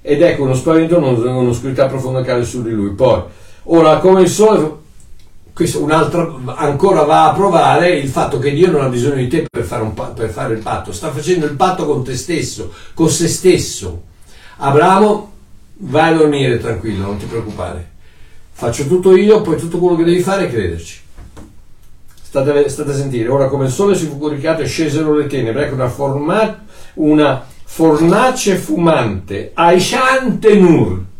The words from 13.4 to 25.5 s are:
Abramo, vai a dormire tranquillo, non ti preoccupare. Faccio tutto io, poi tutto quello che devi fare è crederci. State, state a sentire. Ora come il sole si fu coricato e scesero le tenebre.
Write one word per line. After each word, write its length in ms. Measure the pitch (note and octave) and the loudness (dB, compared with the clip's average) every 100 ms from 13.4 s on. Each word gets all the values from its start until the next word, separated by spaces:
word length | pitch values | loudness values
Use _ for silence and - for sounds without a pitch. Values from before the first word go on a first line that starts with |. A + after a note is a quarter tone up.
| F#3 D3 - - F#2 E2+ - - - - - - | 2 2 0 -8 -12 -12 -16 -20 -20 -20 -20 -6
Abramo, 760 | C#3 C#3+ F3+ F#3+ G#3 - - - - - - - | 2 4 4 4 4 2 -6 -20 -20 -20 -20 -16
vai 360 | B2+ C3+ D#3+ | -2 0 2
a 40 | D#3+ | 4
dormire 400 | D3+ C#3+ C3 A#2+ | 2 2 0 0
tranquillo, 480 | A#2 G2 A2 G2 G2+ | -4 -6 -6 -6 -6
non 120 | G2+ | -8
ti 80 | - | -8
preoccupare. 680 | A#2 G#2+ - F2+ E2 E2 - - - - - - | -8 -8 -10 -10 -10 -14 -20 -20 -20 -20 -20 -20
Faccio 360 | - - - C#3 | -8 -6 -4 -2
tutto 280 | F3+ F#3 F#3 | 2 4 6
io, 260 | G#3 A3 | 6 4
poi 160 | E3 D#3 | 2 -4
tutto 200 | E3+ F3+ | -4 -2
quello 180 | F3+ E3 | 0 2
che 80 | |
devi 180 | E3 F3+ | 2 2
fare 260 | - G3 C3+ | 0 -2 -2
è 20 | |
crederci. 500 | A#2 F#2 E2 - - - - - - - - - - - - - - | -4 -4 -8 -12 -18 -20 -20 -20 -20 -20 -20 -20 -20 -20 -20 -20 -20
State, 460 | - C#3 C3+ C#3+ C#3 | -6 -2 0 2 0
state 220 | - C#3+ | -2 -4
a 40 | C#3 | -4
sentire. 340 | C3+ B2 A2+ | -4 -4 0
Ora 180 | C#3 C3+ | 0 0
come 180 | C#3 C3 | 0 -2
il 60 | |
sole 220 | B2+ G3+ | 0 2
si 140 | F#3 D#3+ | 2 -2
fu 100 | C#3 | -6
coricato 460 | D3+ C#3+ D#3 D#3+ | -6 -4 -2 -2
e 20 | C#3+ | -4
scesero 480 | - D#3 D3 D3+ | -2 -2 0 0
le 140 | D3+ C3 | 0 0
tenebre. 380 | C#3 A2+ | -4 -4